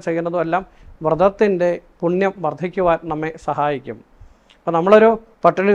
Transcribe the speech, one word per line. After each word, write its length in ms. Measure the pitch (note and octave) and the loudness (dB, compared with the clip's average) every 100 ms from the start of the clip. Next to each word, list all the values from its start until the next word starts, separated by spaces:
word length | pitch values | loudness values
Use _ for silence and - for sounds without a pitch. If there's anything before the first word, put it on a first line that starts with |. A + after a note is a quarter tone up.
| E3+ | -4
ചെയ്യുന്നതും 340 | E3 E3+ F3 | -4 -4 -4
എല്ലാം 220 | E3 F3 F#3+ _ - - D#3 | -2 -4 -6 _ -20 -6 -4
വ്രതത്തിൻ്റെ 640 | D#3+ F#3+ G3 G#3+ F3+ F3 E3+ _ _ | 2 0 2 0 2 -2 -2 _ _
പുണ്യം 320 | E3+ F3+ F#3+ G3 | -2 0 -2 -2
വർദ്ധിക്കുവാൻ 560 | D#3 D3 F3 F#3+ F3+ E3 E3+ | -8 -6 -8 -2 0 0 -2
നമ്മെ 200 | D3+ D#3+ D#3+ - | -6 -6 -8 -8
സഹായിക്കും. 520 | C#3+ D3 C#3 B2 A2 _ _ - _ _ | -4 -2 -4 -10 -16 _ _ -20 _ _
അപ്പം 200 | _ - E3 | _ -4 -2
നമ്മളൊരു 320 | F#3 G#3+ A3+ A3+ - _ | 4 6 6 2 -8 _
പട്ടിണി 280 | E3+ D#3+ G3 | 0 0 2